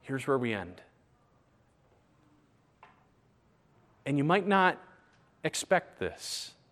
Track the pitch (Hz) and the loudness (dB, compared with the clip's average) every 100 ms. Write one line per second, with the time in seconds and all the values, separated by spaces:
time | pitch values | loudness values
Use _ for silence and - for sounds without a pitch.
0 | - 135 135 135 120 104 87 90 - _ | -6 -6 0 0 0 -4 -6 -14 -20 _
1 | _ _ _ _ _ _ _ _ _ _ | _ _ _ _ _ _ _ _ _ _
2 | _ _ _ _ _ _ _ _ - _ | _ _ _ _ _ _ _ _ -20 _
3 | _ _ _ _ _ _ _ _ _ _ | _ _ _ _ _ _ _ _ _ _
4 | 139 143 147 196 190 196 185 - - - | -2 0 2 2 4 4 4 2 -14 -20
5 | _ _ _ _ 160 - - 180 - - | _ _ _ _ -6 -6 0 0 0 -8
6 | 90 - - - - - _ | -8 -8 -12 -12 -14 -20 _